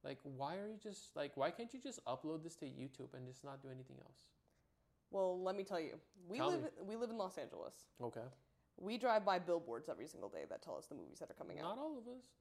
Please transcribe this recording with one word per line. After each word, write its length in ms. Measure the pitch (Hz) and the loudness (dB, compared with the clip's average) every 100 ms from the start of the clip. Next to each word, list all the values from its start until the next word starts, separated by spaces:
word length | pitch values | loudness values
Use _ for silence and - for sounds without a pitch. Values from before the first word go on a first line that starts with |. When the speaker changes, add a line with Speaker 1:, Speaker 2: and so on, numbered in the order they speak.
Speaker 1:
Like, 160 | 139 135 | -4 -6
why 320 | 143 131 139 185 | -6 -2 0 0
are 120 | 208 | -2
you 100 | 214 | -4
just, 340 | 214 196 - 147 | -6 -8 -8 -2
like, 200 | 143 - | -2 4
why 160 | 143 | 4
can't 220 | 175 233 | 4 -6
you 60 | 262 | -6
just 240 | 269 226 - | -8 -6 -2
upload 380 | 131 156 160 | 0 0 -2
this 120 | 160 160 | -4 -6
to 80 | 143 | -6
YouTube 480 | 131 135 131 127 | -4 -6 -6 -10
and 140 | 135 127 | -8 -8
just 160 | 127 | -8
not 180 | 139 139 | -8 -8
do 60 | 139 | -8
anything 280 | 131 131 131 | -10 -10 -14
else? 200 | - 135 - _ _ _ _ _ _ _ _ | -16 -18 -20 _ _ _ _ _ _ _ _
Speaker 2:
Well, 300 | 196 185 180 | 4 6 6
let 140 | 185 196 | 2 2
me 80 | |
tell 160 | 196 180 | 0 0
you. 160 | 160 165 - 190 175 | 0 -4 -12 -18 -6
We 80 | 226 | 4
Speaker 1:
Tell 140 | 349 | 6
Speaker 2:
live, 100 | 349 | 6
Speaker 1:
me. 60 | 302 - 196 | 2 -4 -4
Speaker 2:
we 80 | 220 | 0
live 140 | 233 | 0
in 80 | 226 | 0
Los 200 | 185 175 | 0 -2
Angeles. 360 | - - - - - - | -4 -4 -8 -8 -20 -4
Speaker 1:
Okay. 200 | 120 117 123 131 _ _ _ - | -4 -2 -8 -10 _ _ _ -6
Speaker 2:
We 200 | 190 233 | -2 4
drive 280 | 247 220 196 | 8 8 8
by 140 | 185 | 6
billboards 500 | 175 170 156 117 156 | 6 4 4 -4 -2
every 180 | 82 143 | -4 -4
single 220 | - 101 | -6 -4
day 140 | 80 71 | -4 -4
that 120 | - | -6
tell 160 | 165 78 | -4 -6
us 80 | - | -4
the 100 | 143 | -8
movies 240 | 107 - | -8 -8
that 100 | 170 | -8
are 40 | |
coming 260 | - - 180 | -6 -6 -2
out. 160 | 165 226 | -2 -2
Speaker 1:
Not 40 | |
all 180 | 302 285 | -2 -4
of 100 | 226 | -8
us. 160 | 254 247 _ | -12 -14 _